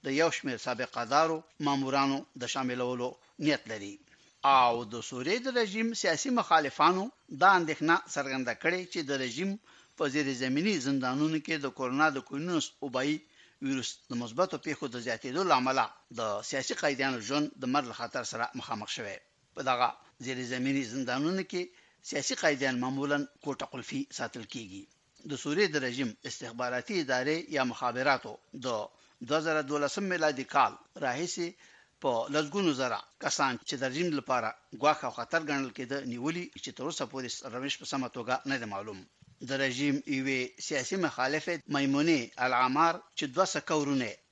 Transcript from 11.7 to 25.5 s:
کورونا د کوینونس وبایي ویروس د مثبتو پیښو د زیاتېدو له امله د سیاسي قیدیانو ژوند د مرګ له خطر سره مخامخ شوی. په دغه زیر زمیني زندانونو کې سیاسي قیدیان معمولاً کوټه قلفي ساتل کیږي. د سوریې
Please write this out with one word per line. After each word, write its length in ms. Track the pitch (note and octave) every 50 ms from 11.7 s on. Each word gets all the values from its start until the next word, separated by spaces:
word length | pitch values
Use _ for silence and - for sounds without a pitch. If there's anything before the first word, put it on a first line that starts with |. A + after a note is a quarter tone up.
| B2+
کورونا 300 | - C3+ B2 B2+ C#3 D3+ D#3
د 80 | C#3+ C3+ A#2+ -
کوینونس 380 | C3+ C#3 D#3 F3+ F3+ D#3+ - - - _ -
وبایي 320 | C#3+ A#2+ B2+ C3 D3 D3+ D3+ - _ _ _ - - _ _ C#3
ویروس 280 | C3+ C3+ C3 A#2+ - - - _ _
د 20 | B2+ A#2+ A#2+
مثبتو 340 | A2+ A2+ C#3+ F#3 F#3+ - C#3 -
پیښو 180 | D#3+ D3 - - C3
د 80 | A2+ B2 A2+
زیاتېدو 360 | B2 A#2 A2 - C3 B2+ E3 G3 F3+
له 40 | D3+ B2+
امله 240 | B2+ C3 C3 C3+ A2+ G#2 - - _ _ A#2+ G#2
د 20 | F#2+ F#2 G2+ G2+ A2+ -
سیاسي 240 | - C3+ B2+ - B3+ - -
قیدیانو 420 | D3+ C#3 B2 C3+ C3+ C3 A#2+ G#2+ G#2
ژوند 180 | C#3 D3 D3 D3 - -
د 40 | C3 B2 C3
مرګ 120 | D3 C#3 A#2+
له 60 | G#2+ -
خطر 220 | A#2+ A#2 - C3+ A#2+ - -
سره 120 | A#2 A#2 - -
مخامخ 360 | - - - A#2+ G#2 G#2 - -
شوی. 220 | - A#2 G2+ F#2+ - _ _ _ _ _ _ _ -
په 100 | C#3 C3
دغه 180 | B2+ A#2+ B2 A#2+ - - - - _ _ A#2+
زیر 180 | B2+ C3 B2 B2+ A#2 B2+
زمیني 320 | B2+ B2+ C3+ C#3 C#3 C3+ A2 A2+
زندانونو 500 | C3+ C3 A#2 B2 C3 D3 D#3+ F#3 F#3+ F#3 -
کې 120 | - F3+ F3+ F3 - - _ _ _ _ _ -
سیاسي 240 | - D3 C3+ - - - -
قیدیان 340 | G#3 D3 C3 C3+ C3+ B2+ B2 B2
معمولاً 340 | C3 C#3 C3+ C#3 C#3+ C#3+ C#3+ C#3+ - _ _ -
کوټه 220 | D3 C3+ - - - -
قلفي 280 | C3+ - - - C#3 C#3 _ - -
ساتل 260 | C3 - - B2+ A2 - -
کیږي. 300 | C3 A2+ F#2+ F#2 G2 G2+ _ _ _ _ _ _ _ - D#3
د 20 | C#3+ B2+ -
سوریې 240 | C#3+